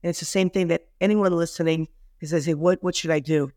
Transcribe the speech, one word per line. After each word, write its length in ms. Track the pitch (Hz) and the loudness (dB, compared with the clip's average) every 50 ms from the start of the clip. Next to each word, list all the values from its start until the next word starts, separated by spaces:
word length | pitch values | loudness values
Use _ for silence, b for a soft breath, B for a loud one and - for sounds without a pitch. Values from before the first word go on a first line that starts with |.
And 80 | - 175 | -4 -4
it's 100 | 165 - | -4 -4
the 60 | 165 | -6
same 240 | - - 196 190 180 | -2 0 0 0 2
thing 180 | - 196 185 165 | 2 0 0 2
that 180 | 170 - _ _ _ _ | 0 -2 _ _ _ _
anyone 320 | 185 202 214 214 202 185 | 0 2 2 4 2 2
listening 560 | 175 170 170 165 - - 170 160 160 160 160 - - - - - _ _ | 2 2 -2 -2 -2 -2 0 0 0 0 -4 -6 -10 -20 -20 -20 _ _
says, 240 | - 151 165 165 139 | -8 -2 -2 -2 0
"Hey, 80 | 165 160 | 0 -2
what, 260 | 147 160 180 185 180 | 2 2 2 2 2
what 120 | - 180 175 | -2 -4 -4
should 160 | - - 160 | -4 -2 0
I 80 | 160 151 | -2 -2
do?" 320 | 135 139 156 151 143 139 - | 0 0 0 0 0 -2 -8